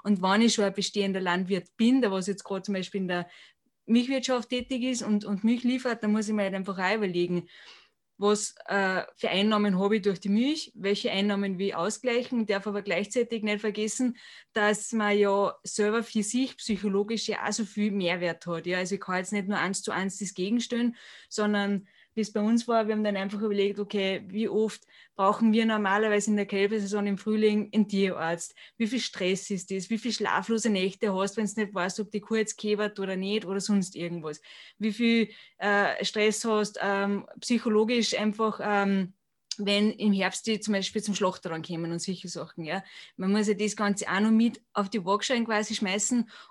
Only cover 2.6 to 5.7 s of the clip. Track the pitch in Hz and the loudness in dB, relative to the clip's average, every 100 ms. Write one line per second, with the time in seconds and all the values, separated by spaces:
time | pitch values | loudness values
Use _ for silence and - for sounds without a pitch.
2.6 | 196 190 180 196 180 175 170 - - _ | -4 -4 -4 -4 -2 -2 -4 -14 -20 _
3.6 | _ _ - 233 247 269 262 247 233 247 | _ _ 2 4 4 0 0 -2 -2 -4
4.6 | 247 254 254 247 220 208 208 190 226 240 | -2 -2 -2 -2 0 0 0 0 2 2
5.6 | 247 | 2